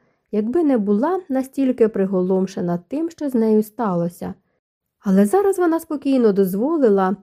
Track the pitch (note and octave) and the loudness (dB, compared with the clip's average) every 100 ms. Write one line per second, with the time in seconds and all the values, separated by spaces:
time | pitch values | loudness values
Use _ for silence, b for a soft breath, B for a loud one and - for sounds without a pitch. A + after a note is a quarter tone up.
0 | b b b G#3+ A3 E4+ D4+ B3 G3+ G3+ | b b b -6 -2 0 2 0 0 0
1 | D4+ F#4 F#4 C4 C4 - C4 B3+ A3 G3+ | 0 -4 -4 -4 -4 -2 -2 2 2 2
2 | F#3+ F#3 F#3 F#3+ F#3+ - F3 F3 - C#4+ | -2 0 0 0 -2 -4 -4 -6 -6 -6
3 | E4 - D4 B3+ A3 G#3+ G#3+ - G#3+ F3 | -6 -6 -4 0 2 2 0 -4 -4 -2
4 | E3+ F3 F#3 - _ _ _ _ _ _ | -4 -6 -14 -14 _ _ _ _ _ _
5 | G3+ F#3+ G3+ F#4+ G4+ F#4 F4 E4 - D4 | 0 2 4 2 2 2 0 -2 -4 -6
6 | C#4 C4+ A3+ G3 F#3+ F#3+ C4+ E4 B3 G3 | 0 2 2 2 0 0 -2 2 2 2
7 | F#3 G3 | 0 -2